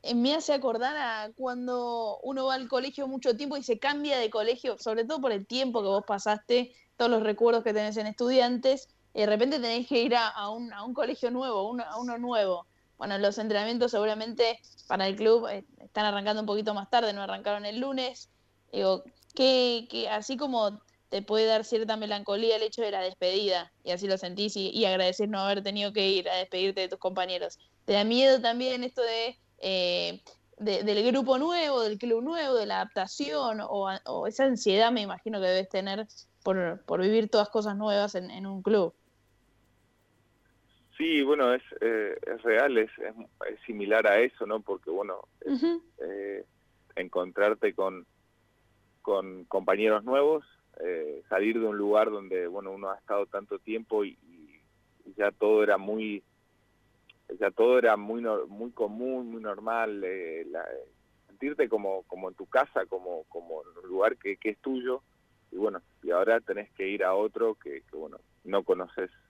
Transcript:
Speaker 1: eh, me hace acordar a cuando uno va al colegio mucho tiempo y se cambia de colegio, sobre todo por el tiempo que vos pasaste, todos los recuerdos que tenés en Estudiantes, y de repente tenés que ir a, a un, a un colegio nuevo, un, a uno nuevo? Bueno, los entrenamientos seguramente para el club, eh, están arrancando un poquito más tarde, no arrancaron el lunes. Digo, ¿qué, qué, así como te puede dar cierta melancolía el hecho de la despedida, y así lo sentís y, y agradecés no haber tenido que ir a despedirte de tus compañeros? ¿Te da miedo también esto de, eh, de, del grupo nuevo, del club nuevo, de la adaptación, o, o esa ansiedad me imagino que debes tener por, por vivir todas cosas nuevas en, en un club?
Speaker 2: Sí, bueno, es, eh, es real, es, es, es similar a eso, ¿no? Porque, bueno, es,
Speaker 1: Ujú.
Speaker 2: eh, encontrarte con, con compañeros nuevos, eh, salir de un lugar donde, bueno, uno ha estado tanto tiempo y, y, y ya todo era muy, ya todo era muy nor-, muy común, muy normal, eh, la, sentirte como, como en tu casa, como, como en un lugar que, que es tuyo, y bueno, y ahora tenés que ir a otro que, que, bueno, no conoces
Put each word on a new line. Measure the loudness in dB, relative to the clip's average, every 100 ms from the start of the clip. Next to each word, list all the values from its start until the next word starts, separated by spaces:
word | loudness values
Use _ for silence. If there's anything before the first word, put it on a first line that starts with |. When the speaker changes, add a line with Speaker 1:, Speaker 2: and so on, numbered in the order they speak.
Speaker 1:
eh, | -2
me | 0 2
hace | 0 0
acordar | 0 0 0 -2 -2
a | -4 -4 -8 -6
cuando | -6 -4 -4 -4 -2 -4 -4 -6
uno | -6 -2 -2
va |
al | -2 -2
colegio | -2 -2 -6 -6
mucho | -2 0 0
tiempo | -4 -6
y |
se | -2 0
cambia | 0 -2 0 0
de | 0
colegio, | 0 0 0 -4 -4
sobre | -2 -2
todo | -2 -2
por | -2
el | -2
tiempo | -4 -2 0 0
que | 0
vos | 0 0
pasaste, | -4 0 -2 2 0 0 _ _ 0
todos | 2
los | 4
recuerdos | 2 4 4 4
que | 2
tenés | 0 -2 -4
en | -6
Estudiantes, | -2 4 4 4 2 2 0 -4 _ _
y | 0
de | 2
repente | 4 2 2
tenés | -2 -2 0
que | 2
ir | 4 2
a, | 0
a | -4 -8
un, | -8 -10
a | -10
un | -8
colegio | -4 -4 -2 -4
nuevo, | -2 -2 -2 -2
un, | -6
a | -8 -8
uno | -8 -6
nuevo? | -2 0 2 -2 -6 _ _ _
Bueno, | -6 0
los | 0 0
entrenamientos | -2 0 0 0 0
seguramente | 2 0 -2 -6 0 0 0 -12 -20 -2
para | 0 2
el | 4
club, | 6 6 4
eh, | -8 -12 _
están | -8 0 0
arrancando | 0 0 -2
un | 0
poquito | -2 -2
más | -4 2
tarde, | 2 2
no | -2
arrancaron | -6 -4 -2 -4
el | -4 -4
lunes. | -4 -2 -4 -8 -20 _ _ _ _
Digo, | 0 0 0 -4 _ _
¿qué, | 2 4 4 2 -2 -6
qué, | -8 -4
así | -4 -4 -6
como | -2 0 -2 -4 _ _ _
te | -8
puede | 0 2 4
dar | 2
cierta | 0 -2 0 -4
melancolía | -4 -6 -2 0 2 2
el |
hecho | 0 -2
de | -4
la | -2
despedida, | -4 -2 0 2 2 0 -4 _
y | -6
así | -4 0
lo | -2
sentís | -2 -4 -4 -2
y, | -4
y | 0
agradecés | 2 4 2 2 -2
no | 0
haber | 0 0
tenido | -2 -4 -2
que | 0 2
ir | 2 0
a | -2
despedirte | -2 -2 0 0
de | -4
tus | -4
compañeros? | -4 -2 -4 -4 -8 -10 _ _
¿Te | 0
da | 2
miedo | 4 6 6 6
también | 4 0 -2 -2
esto | -6 -2
de, | -2 0 -4 -8 _ _
eh, | -2 0 0 0 -2 -8 -16 _ _ -6
de, | -2 0
del | 0 2 4
grupo | 4 2 2
nuevo, | 2 0 0 0
del | 0 -2
club | 0 0
nuevo, | 0 -2 0
de | 0 0
la | -2
adaptación, | -2 -4 -6 -6 -4 -2 -2 -4
o, | -4 -4 -4 -6
o | -6 -4 -4
esa | 2
ansiedad | 2 4 4 6 6
me | 2
imagino | -4 -8 -6 -2
que | 2
debes | 0 0
tener | -4 -4 -6 -8 -16 -20 _
por, | -2 0 0 -4
por | -4 0
vivir | 4 4 4
todas | 2 2
cosas | 0 -2 -2
nuevas | 0 0 0
en, | -4 -8
en | -12 -10
un | -4
club? | 2 4 2 _ _ _ _ _ _ _ _ _ _ _ _ _ _ _ _ _ _ _ _ -4
Speaker 2:
Sí, | 0 2
bueno, | 4 4 4
es, | 2 -2 -2
eh, | 0 0 -2 -6
es | -6 -2
real, | 4 4 6 4
es, | 2 -4
es, | -10 -10 -20 _ -10
es | -10 -10
similar | -6 2 4 6
a | 6
eso, | 4 0 -4
¿no? | -4
Porque, | -4 -8 -4
bueno, | -6 -6 -10 -14 _
es, | -4 0
Speaker 1:
Ujú. | 0 -2 _ -12
Speaker 2:
eh, | -8 -6 -6 -8 -10 _ _ _ _
encontrarte | -8 -4 -4 -4 2 2 4 0
con, | 0 -2 -4 -16 _ _ _ _ _ _ _ _ _
con | -2 -2 -2 -12 -4
compañeros | -2 0 2 4 2
nuevos, | 2 4 4 2 -2 _ _ -8
eh, | -6 -4 -6 -10 -2
salir | 0 2 2
de | 0
un | 0
lugar | 4 4 4
donde, | 0 -6 -4 -4
bueno, | -6 -10
uno | -10 -8
ha | -10
estado | -4 -2 -2
tanto | -6 -8 -10
tiempo | -6 -8 -4 -2
y, | -2
y, | -8 _ -20 -20 _ _ _ _ _
y | -18 0
ya | 0
todo | 2 4 6
era | 6 2
muy, | 0 -4 -4 -8 _ _ _ _ _ _ _ _ _ _ -16 -4
ya | -2
todo | 4 6 8
era | 6 4
muy | 0 -4
nor-, | -2 -2 -4
muy | -10 -12
común, | -4 -4 -4 -6 -6 -8
muy | -10
normal, | -10 -8 -4 -2 -2 -4
eh, | -6 -6 -8 -10 -8
la, | -10 -8 -12 -14 _ _ _ _
sentirte | _ -6 0 0
como, | 0 -2 -6
como | -8 -10 -10
en | -12
tu | -2
casa, | 0 0 -4 -4
como, | -6 -6 -10
como | -10 -14 -10 -12
en | -12 -20
un | -8
lugar | 2 2 2
que, | -6 -4
que | -6
es | -6
tuyo, | -6 -4 -4 -6 _ _ _ _ _
y | -2
bueno, | -2 -2 _ _
y | 0
ahora | 2 4 2
tenés | 0 -6 -8
que | -8 -6
ir | -2
a | 0
otro | 2 0 0 -2 -2
que, | -10 -14 _
que, | -14
bueno, | -14 -16 _ _
no | -4 -2
conoces | 0 0 -2 -8 -8 _